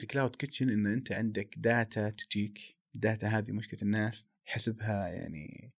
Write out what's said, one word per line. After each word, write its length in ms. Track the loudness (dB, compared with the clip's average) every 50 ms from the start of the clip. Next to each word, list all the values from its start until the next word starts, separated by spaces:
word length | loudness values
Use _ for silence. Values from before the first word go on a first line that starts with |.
| 2
الكلاود 340 | -2 0 2 2 2 0
كيتشن 340 | -2 -6 -4 -2 0 2 4
إن 160 | 4 4 4
أنت 260 | 4 2 0 0 -2 -2
عندك 420 | 0 0 0 0 -2 -4 -4 -4
داتا 540 | 0 4 4 4 4 4 2 0 0 0 0
تجيك، 480 | 0 -4 -6 -4 0 0 0 0 -2 -10 -18 -20 -20 _ _ _ -6
داتا 320 | 0 2 2 2 2 2
هذه 260 | 2 2 2 2 0 -2
مشكلة 280 | -4 -4 -4 -6 -2 2
الناس 440 | 2 4 4 2 0 -2 -4 -12 _ _ _ -10
يحسبها، 600 | -6 -4 -2 0 0 -2 0 0 0 0 0 0 -2
يعني، 640 | -4 -6 -6 -8 -8 -8 -10 -12 -14 -16 -18 -20 -20